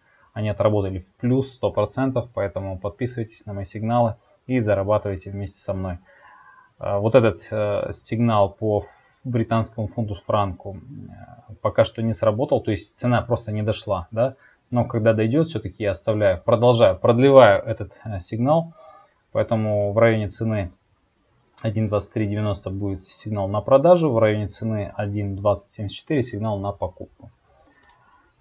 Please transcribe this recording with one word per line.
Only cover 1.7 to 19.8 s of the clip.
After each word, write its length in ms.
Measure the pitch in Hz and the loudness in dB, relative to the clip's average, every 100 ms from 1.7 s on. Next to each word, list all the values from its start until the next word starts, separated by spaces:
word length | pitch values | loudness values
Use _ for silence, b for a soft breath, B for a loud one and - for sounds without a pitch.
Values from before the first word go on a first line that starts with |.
процентов, 580 | - 104 - 135 127 - | 0 -2 -2 -2 -2 -6
поэтому 460 | - 101 101 98 95 | -6 -6 -6 -8 -8
подписывайтесь 680 | 101 - 123 120 113 - - | -10 -6 -8 -6 -10 -12 -12
на 60 | |
мои 120 | 98 | -10
сигналы 500 | 101 110 113 120 117 - b b - | -10 -8 -2 0 0 -2 b b -4
и 140 | 127 | -2
зарабатывайте 720 | 107 98 98 107 101 92 104 | 0 0 2 0 -2 -6 -8
вместе 260 | 101 101 - | -10 -10 -8
со 160 | - | -8
мной. 240 | 95 95 90 B B B B B B B - | -6 -6 -8 B B B B B B B -12
А, 220 | - 101 | -6 -2
вот 160 | 110 127 | 4 6
этот, 320 | 110 104 - | 6 2 -4
э, 400 | 107 104 101 - | -4 -2 -2 -4
сигнал 580 | - - 110 117 107 98 | -8 -6 -2 2 4 2
по 300 | - 107 104 | 0 -2 -2
ф-, 440 | 101 - - - | -4 -12 -20 -16
британскому 640 | 131 120 113 113 113 - 107 | -6 -4 0 -2 -2 -6 -8
фунту 260 | - 107 | -6 -8
франку, 600 | 95 - 110 101 92 101 95 | -8 -4 -2 -2 -6 -14 -16
э, 760 | - 143 - 98 - - - 101 | -16 -18 -18 -18 -20 -20 -20 -8
пока 200 | - - | -2 2
что 180 | 113 - | 0 0
не 140 | 113 | -4
сработал, 460 | 110 110 107 113 127 | 0 0 0 0 -2
то 100 | - | 0
есть 260 | 101 - - | -4 -6 -6
цена 260 | 123 120 | 0 0
просто 280 | - 120 - | 0 -4 -4
не 120 | 107 | -4
дошла, 440 | 107 107 - 95 85 | -4 -4 -4 -6 -4
да? 240 | 107 127 - b b _ | 0 0 -2 b b _
Но 140 | 120 | -2
когда 300 | 117 117 110 | 0 2 2
дойдет, 340 | 110 110 139 165 | 4 2 2 0
все-таки 340 | - 95 - | -2 -8 -4
я 80 | 104 | -4
оставляю, 500 | 95 - 107 104 92 | -2 -2 2 2 2
продолжаю, 560 | - 117 120 117 107 92 | 2 4 4 6 4 4
продлеваю 640 | 117 117 139 135 117 98 | 2 4 8 10 10 8
этот, 360 | - 113 101 - | 0 -8 -10 -12
э, 160 | 113 101 | -10 -10
сигнал, 520 | - 110 127 160 165 B B B B B _ | -6 -2 2 2 0 B B B B B _
поэтому 580 | 107 107 113 107 104 | -4 -2 0 0 0